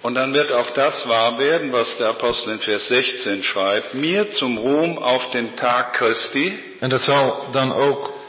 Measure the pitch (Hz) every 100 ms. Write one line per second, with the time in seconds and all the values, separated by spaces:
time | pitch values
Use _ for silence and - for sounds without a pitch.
0 | 120 123 131 143 147 123 120 - 143 -
1 | 131 113 117 120 139 170 98 123 113 -
2 | 113 - 120 117 113 107 110 101 - 123
3 | 120 - 107 101 92 98 98 104 - 131
4 | 156 190 208 - 131 113 120 147 170 165
5 | 127 127 - 123 113 - 123 123 127 -
6 | 120 113 - 139 170 202 - - 127 127
7 | - 143 131 113 - 131 131 - 143 135
8 | - -